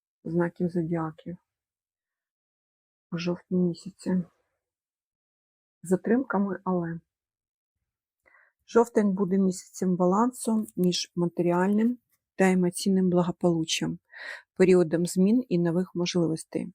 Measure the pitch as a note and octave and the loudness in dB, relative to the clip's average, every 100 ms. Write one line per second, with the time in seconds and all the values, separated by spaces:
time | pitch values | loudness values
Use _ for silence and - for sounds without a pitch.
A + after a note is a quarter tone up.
0 | _ _ - E3 E3+ - F3+ F3 E3 E3+ | _ _ -4 -2 -2 -2 -4 -2 -2 -4
1 | D#3+ D#3+ - F3+ _ _ _ _ _ _ | -6 -10 -14 -16 _ _ _ _ _ _
2 | _ _ _ _ _ _ _ _ _ _ | _ _ _ _ _ _ _ _ _ _
3 | _ E3 F3 F3 - F3+ F3+ E3+ F#3+ - | _ -8 -6 -6 -4 -2 0 -4 -12 -10
4 | - F#3 E3+ _ _ _ _ _ _ _ | -4 -4 -4 _ _ _ _ _ _ _
5 | _ _ _ _ _ _ _ _ E3 F#3 | _ _ _ _ _ _ _ _ -4 -2
6 | - A#3 - G3 G3+ F#3 - F3+ E3+ E3+ | 0 0 0 -2 -2 -4 -4 -2 -4 -8
7 | - _ _ _ _ _ _ _ _ _ | -14 _ _ _ _ _ _ _ _ _
8 | _ _ _ _ _ _ - A3+ A#3+ - | _ _ _ _ _ _ -2 2 2 2
9 | G#3 F#3+ F#3+ G3 F#3+ F3+ - - F#3 F3+ | 2 0 0 2 2 -2 -8 -4 -2 2
10 | F3+ G3 A#3+ - - A3 G#3+ - F3+ F3 | 2 2 0 -2 -4 -2 -4 -2 0 -2
11 | - - E3+ - F3 F3 F#3 G#3 A3+ B3 | -6 -4 -4 -2 0 0 2 2 0 -2
12 | _ _ _ - F#3+ F#3 F3+ - G3+ F#3+ | _ _ _ 0 2 4 2 0 0 2
13 | F#3 F3 F3 - F3+ E3 D#3+ - E3 E3 | 2 2 0 0 0 0 -2 -4 -4 -8
14 | _ - - - - - F#3 F3+ E3+ E3+ | _ -18 -16 -16 -8 2 6 6 4 0
15 | F3 F#3 F#3+ B3 - F3 E3+ E3 F#3 E3+ | 0 2 2 2 0 0 2 0 -2 -4
16 | F3+ F3+ D#3+ D#3+ - - F3+ | -2 0 0 -2 -6 -8 -8